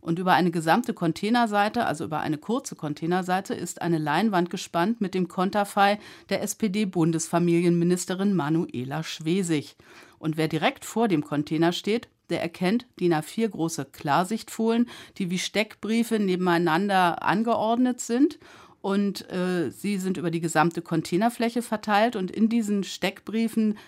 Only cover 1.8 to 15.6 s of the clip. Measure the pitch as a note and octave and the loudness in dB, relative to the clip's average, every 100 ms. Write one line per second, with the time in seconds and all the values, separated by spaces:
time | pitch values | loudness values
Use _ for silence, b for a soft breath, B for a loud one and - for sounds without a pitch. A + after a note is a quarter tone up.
1.8 | - D3+ D#3 D#3 - D3+ - A#3+ - - | -2 -2 -4 -4 -4 -6 -2 -4 -4 -10
2.8 | D3+ D3 E3 F3+ F3+ F#3 F#3+ - F3 - | -8 -6 -2 -2 0 -2 -2 -8 -8 -6
3.8 | E3+ E3 D3+ D3+ A3 F#3+ F3 F#3 - E3+ | -2 0 2 2 2 2 0 -4 -4 -2
4.8 | F3+ A#3 F#3+ F#3 F3+ - F#3 G#3 G3+ - | 0 0 -2 -2 -2 0 0 0 -2 4
5.8 | G3+ G#3 B B B G3 G3+ - A3 G3 | 4 2 B B B -4 -4 -2 -2 0
6.8 | G#3+ F3+ D#3+ E3 - E3+ F3 E3+ F3 E3+ | -2 2 2 2 0 0 4 4 4 4
7.8 | E3+ F3+ - F#3 G3+ F#3 C#3+ D#3+ F3+ - | 2 0 -2 -2 0 2 2 0 0 -6
8.8 | C3 D3 D#3+ - D#3 F#3 F3 D#3 - - | -6 -6 -8 -8 -2 0 2 -2 -2 -16
9.8 | B B B B D#3+ D#3 D#3+ D#3+ G3+ C#4 | B B B B -6 -2 -2 0 -2 -2
10.8 | - A3 A#3 E3 D3 D3 D3+ D#3 E3 F3 | -8 -2 2 0 0 -4 -2 0 0 0
11.8 | - A3+ - _ _ E3+ F3 - F#3 A#3 | -2 -4 -4 _ _ -4 -4 -2 0 0
12.8 | - - F3 D#3+ D#3 - A3+ - D#3+ - | -4 -2 0 2 0 -2 -2 0 -4 -4
13.8 | C#3 - D#3 C#3+ F#3 A3 - - A3 A#3 | -10 -8 0 2 2 -4 -8 -2 0 2
14.8 | A#3+ B B - F#3 F3+ - G3 | 0 B B -6 -4 -2 -2 -2